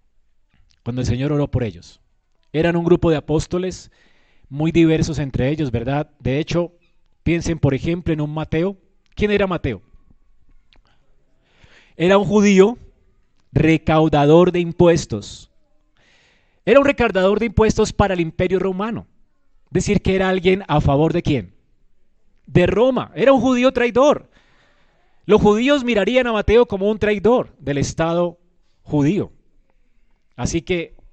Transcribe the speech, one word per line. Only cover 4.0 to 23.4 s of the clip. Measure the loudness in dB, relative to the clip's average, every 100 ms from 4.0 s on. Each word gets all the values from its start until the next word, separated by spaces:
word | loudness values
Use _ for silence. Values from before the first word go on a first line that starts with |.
| _ _ _ _ _
muy | -4 0
diversos | 4 4 2 -2 -4
entre | -6 -4 -2
ellos, | -2 -4
¿verdad? | -4 -4 -4 -6 _
De | -6 -4
hecho, | -2 -4 -4 -10 _ _ _ _
piensen, | -4 -2 -2 -2
por | 0
ejemplo, | 0 -4 -4 -4
en | -4
un | -4
Mateo. | -6 -6 -4 -4 -6 _ _ _
¿Quién | -6 -2
era | 0 -2
Mateo? | -2 -6 -8 -12 -20 _ _ _ _ _ -20 _ _ _ _ _ _ _ _ _ _ _ _ _ -2
Era | 2 2
un |
judío | 2 2 4 6 4 2 -14 _ _ _ _ _ _
recaudador | 0 2 0 0 2 2 2 6 6 4
de | 2
impuestos. | -4 2 4 4 -2 -10 -12 -20 -20 _ _ _ _ _ _ _ _ _ _ _
Era | 2 4
un | 4
recaudador | 0 -2 2 0 0
de | -2
impuestos | 0 0 0 -2
para | 0 0
el | 0
imperio | -4 -4 -2 -2
romano. | -2 -6 -8 -8 -14 _ _ _ _ _ _
Es |
decir, | -4 0 0
que | 0
era | 0 0
alguien | 0 2 0 0
a | 0
favor | 2 2 2
de | 0
quién? | -2 -4 -6 _ _ _ _ _ _ _ _ _ -4
De | 0 0
Roma. | 2 0 0 -6 0
Era | 2
un | 4